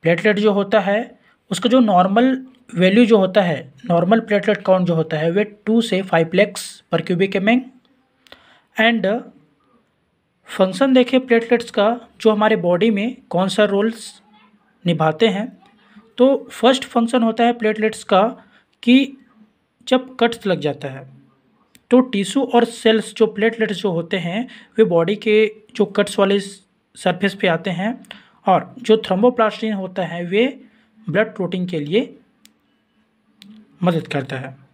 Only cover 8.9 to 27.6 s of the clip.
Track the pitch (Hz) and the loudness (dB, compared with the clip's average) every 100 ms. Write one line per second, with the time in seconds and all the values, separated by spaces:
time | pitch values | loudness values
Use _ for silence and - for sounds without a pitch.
8.9 | 233 190 226 - _ _ _ _ _ _ | 2 -2 -4 -6 _ _ _ _ _ _
9.9 | _ _ _ _ _ _ - 190 185 277 | _ _ _ _ _ _ -2 -2 2 2
10.9 | 254 247 262 262 233 226 233 - - 202 | 4 4 0 2 0 2 -2 -2 -2 0
11.9 | 240 - _ 220 208 214 214 175 175 220 | -2 -10 _ 0 2 2 2 0 2 2
12.9 | 202 220 - _ 170 190 185 208 196 220 | 0 -4 -8 _ -2 -2 0 0 2 -2
13.9 | 226 - - _ _ _ _ _ _ 175 | -4 -16 -20 _ _ _ _ _ _ -4
14.9 | 160 156 156 226 190 226 - _ _ _ | 0 0 2 0 0 -8 -12 _ _ _
15.9 | - _ - 254 277 - - 233 262 - | -20 _ 0 2 2 -4 -2 0 0 -2
16.9 | 247 233 254 226 226 240 233 214 214 214 | -2 0 0 0 0 0 0 -2 -2 -4
17.9 | 214 - 190 220 254 _ _ _ _ - | -6 0 2 2 -2 _ _ _ _ 4
18.9 | 254 269 - _ _ _ _ _ _ - | 4 4 -6 _ _ _ _ _ _ -2
19.9 | 254 262 - 233 233 202 170 143 139 143 | -2 -2 -2 -2 -2 -4 -4 -4 -6 -12
20.9 | 131 131 - _ _ _ _ _ _ _ | -14 -20 -20 _ _ _ _ _ _ _
21.9 | 247 254 196 196 277 254 240 233 - 226 | 2 2 -2 -4 -4 0 0 0 -2 0
22.9 | 220 - - 214 202 220 226 220 190 208 | 0 -2 -2 -2 0 -4 -2 -6 -4 -4
23.9 | 170 165 190 170 190 254 - - - 214 | -4 -6 -6 -6 -6 -8 -14 -16 0 2
24.9 | 170 165 208 226 214 214 214 _ - 196 | 2 0 -2 0 2 2 -2 _ -4 -4
25.9 | 196 202 - 196 202 190 - _ _ _ | 0 -2 0 0 0 -4 -16 _ _ _
26.9 | - - 175 196 196 190 165 | -6 -4 -2 -4 -2 -2 -2